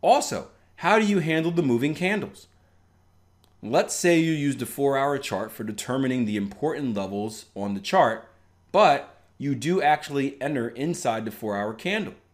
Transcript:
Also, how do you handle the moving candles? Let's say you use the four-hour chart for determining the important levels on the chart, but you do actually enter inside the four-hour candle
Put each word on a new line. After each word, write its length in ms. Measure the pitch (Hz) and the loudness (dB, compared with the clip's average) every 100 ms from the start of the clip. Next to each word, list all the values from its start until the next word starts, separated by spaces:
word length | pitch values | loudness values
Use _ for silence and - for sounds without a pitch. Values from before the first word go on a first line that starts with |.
Also, 460 | 185 277 - 98 - _ _ - | 6 4 4 -6 -8 _ _ -4
how 200 | 170 220 | 2 4
do 80 | 214 | 4
you 140 | 202 | 2
handle 320 | 160 160 165 | 2 2 2
the 100 | 170 | 0
moving 320 | 143 117 143 | 2 2 0
candles? 540 | 151 180 208 151 - - _ _ _ _ _ _ _ _ _ _ _ | -2 -2 -2 -6 -12 -20 _ _ _ _ _ _ _ _ _ _ _
Let's 320 | 107 143 - - | -2 0 0 0
say 240 | 180 170 | 4 4
you 120 | 165 | 4
use 240 | 156 143 127 | 0 0 -2
the 100 | 117 | -6
four-hour 520 | - 139 135 139 139 | 0 0 2 0 -2
chart 340 | 135 95 107 | -4 -6 -6
for 140 | - 110 | -8 -8
determining 580 | 107 - 131 131 127 | -8 -4 0 0 0
the 140 | 113 104 | 0 0
important 580 | 101 - 151 143 139 104 | -4 -4 -4 -2 -4 -4
levels 520 | 95 101 110 110 - | -4 -4 -6 -8 -16
on 200 | 98 101 | -8 -6
the 80 | 98 | -6
chart, 480 | 95 185 135 113 - _ _ _ _ | 0 4 4 2 -10 _ _ _ _
but 460 | 185 202 139 - - _ _ | 4 6 4 -2 -20 _ _
you 160 | 139 139 | -4 -2
do 260 | 147 185 | 0 2
actually 580 | 143 151 - 143 139 - | 2 2 0 -2 -2 -4
enter 300 | 143 143 117 | -4 -2 -4
inside 560 | 117 147 165 123 113 110 | -4 -4 -2 -2 -2 -6
the 60 | |
four-hour 420 | 110 110 101 104 | -6 -6 -4 -4
candle 400 | 110 175 214 165 - _ | -6 -4 -4 -6 -12 _